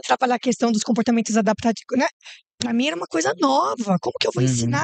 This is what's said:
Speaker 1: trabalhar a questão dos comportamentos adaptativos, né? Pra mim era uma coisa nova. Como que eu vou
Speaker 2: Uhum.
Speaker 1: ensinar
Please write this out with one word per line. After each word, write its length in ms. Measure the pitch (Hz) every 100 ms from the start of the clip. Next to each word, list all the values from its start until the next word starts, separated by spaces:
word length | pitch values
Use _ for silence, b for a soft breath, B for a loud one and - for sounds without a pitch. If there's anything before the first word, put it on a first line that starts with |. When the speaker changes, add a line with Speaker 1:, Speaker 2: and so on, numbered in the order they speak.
| -
Speaker 1:
trabalhar 300 | 254 254 240
a 20 |
questão 320 | 262 233 233
dos 100 | 214
comportamentos 540 | - 233 233 233 226 214
adaptativos, 640 | 214 214 233 214 - 254
né? 80 | 294 - B B _ -
Pra 140 | 240
mim 140 | 233 269
era 100 | 339
uma 100 | -
coisa 280 | 330 320 -
nova. 600 | 294 269 339 440 208 180
Como 140 | - -
que 80 | 453
eu 60 |
vou 80 | -
Speaker 2:
Uhum. 60 | 131
Speaker 1:
ensinar 300 | 127 117 120